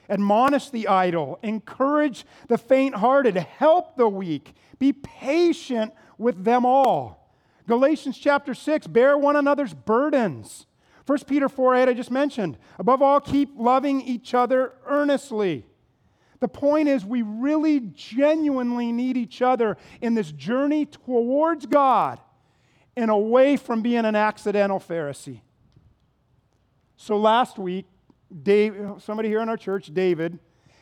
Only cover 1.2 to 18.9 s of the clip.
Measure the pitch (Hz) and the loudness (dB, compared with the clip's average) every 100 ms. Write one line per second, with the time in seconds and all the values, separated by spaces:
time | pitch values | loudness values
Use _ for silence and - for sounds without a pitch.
1.2 | 135 160 214 220 - - 269 294 302 214 | -6 -8 -8 -8 -10 -4 0 2 0 -4
2.2 | - - - 240 - 262 269 226 233 277 | -18 -20 -4 -4 2 2 2 0 2 2
3.2 | 254 180 151 - 302 349 339 - 226 190 | 2 -2 -6 0 4 4 0 0 0 0
4.2 | 190 147 - _ _ - 269 - - - | -6 -8 -10 _ _ -2 -2 -2 -10 -10
5.2 | 262 320 349 302 - 233 220 - _ - | -2 2 2 0 -4 -4 -4 -8 _ -4
6.2 | 226 180 190 247 247 269 254 160 117 - | -4 -2 0 2 4 4 4 0 -4 -16
7.2 | _ _ _ _ - 233 277 311 277 - | _ _ _ _ -2 2 2 0 -6 -4
8.2 | 285 285 285 226 - 311 170 160 262 285 | 0 0 -2 -8 -4 -4 0 2 4 4
9.2 | 285 294 285 285 254 143 - 220 294 285 | 2 2 2 0 -2 -8 -2 0 2 0
10.2 | 214 120 104 - _ _ _ _ - 285 | -2 -6 -16 -20 _ _ _ _ -4 -4
11.2 | - 277 269 - 254 254 262 247 - 254 | -2 -2 -2 0 2 4 2 0 -4 -2
12.2 | 285 254 180 120 _ - 190 262 277 285 | -2 -4 -8 -8 _ -4 0 2 4 2
13.2 | 285 277 277 - 233 262 285 269 247 247 | 0 -2 -2 -2 0 0 0 -4 -4 -8
14.2 | - 247 247 254 254 - - 285 294 277 | -2 -2 0 0 -2 -8 -4 -2 0 -2
15.2 | - 214 196 135 - _ _ _ _ _ | -4 -4 -4 -4 -10 _ _ _ _ _
16.2 | _ _ 233 - 285 302 302 269 190 247 | _ _ -8 -2 0 2 2 0 -2 -4
17.2 | 208 220 269 311 311 294 214 - - 226 | -4 -4 -2 0 0 0 -4 -14 -8 0
18.2 | 285 320 302 262 247 240 240 | 2 2 0 0 -2 -4 -4